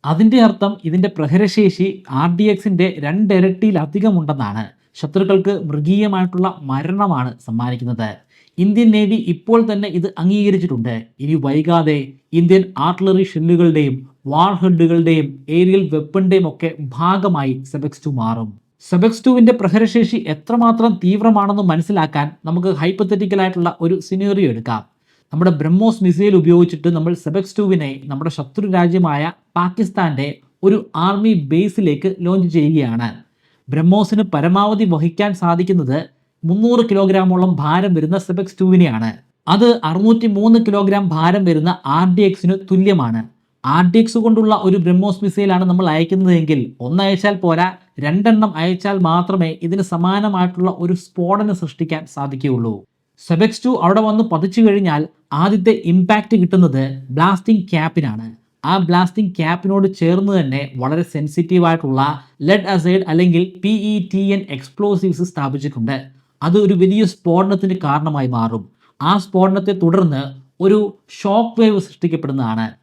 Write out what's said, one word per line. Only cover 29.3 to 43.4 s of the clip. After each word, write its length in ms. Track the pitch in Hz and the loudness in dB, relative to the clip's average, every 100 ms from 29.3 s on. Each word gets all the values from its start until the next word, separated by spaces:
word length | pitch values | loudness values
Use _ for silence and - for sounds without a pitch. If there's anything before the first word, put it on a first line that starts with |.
| - _ 175 | -10 _ -4
പാകിസ്ഥാന്റെ 720 | 180 180 220 - 175 135 143 - _ _ 196 | -4 -2 -4 -2 -2 -2 -6 -8 _ _ -4
ഒരു 120 | 208 - 151 180 | -4 -4 -4 -4
ആർമി 260 | 202 220 190 139 | -2 0 -2 -2
ബേസിലേക്ക് 600 | 160 202 185 175 139 190 190 | -2 -2 -2 -2 -2 -6 -4
ലോഞ്ച് 240 | 175 190 175 | -4 -2 0
ചെയ്യുകയാണ്. 560 | 160 147 156 127 117 117 92 _ _ _ _ - | 0 0 0 -2 -4 -6 -10 _ _ _ _ -8
ബ്രഹ്മോസിന് 560 | 139 165 202 196 214 220 | -2 2 2 2 -2 -2
പരമാവധി 540 | 147 165 190 208 214 208 | -2 0 2 0 0 0
വഹിക്കാൻ 380 | 160 165 165 208 185 | 0 -2 -2 -4 -2
സാധിക്കുന്നത് 560 | 175 170 185 180 135 143 - _ _ _ | -2 0 0 0 0 -4 -6 _ _ _
മുന്നൂറ് 400 | 165 190 233 240 226 | -2 0 2 2 2
കിലോഗ്രാമോളം 600 | 196 190 190 185 180 185 143 | 2 2 2 2 2 2 0
ഭാരം 300 | 151 170 202 165 | 0 0 2 0
വരുന്ന 220 | 156 190 190 | 0 -4 -4
സെബെക്സ് 300 | 180 190 - | -6 -6 -2
ടുവിനെയാണ്. 500 | 190 185 170 110 113 110 _ _ - | 4 4 4 0 -6 -8 _ _ -2
അത് 200 | 208 240 233 156 | 4 4 4 0
അറുന്നൂറ്റിമൂന്ന് 680 | 170 214 226 226 196 220 226 226 | 0 2 2 2 2 4 4 4
കിലോഗ്രാം 380 | 202 196 202 190 | 0 2 0 0
ഭാരം 280 | 156 170 202 180 | 0 2 2 2
വരുന്ന 220 | 156 165 180 135 151 | 2 0 -4 -2 0
ആർ 120 | 185 180 | 2 2
ഡി 60 | 196 | 2
എക്സിന് 260 | 190 175 190 190 | 2 -2 -2 0
തുല്യമാണ്. 520 | 190 196 185 120 113 110 _ | 2 2 2 0 -4 -8 _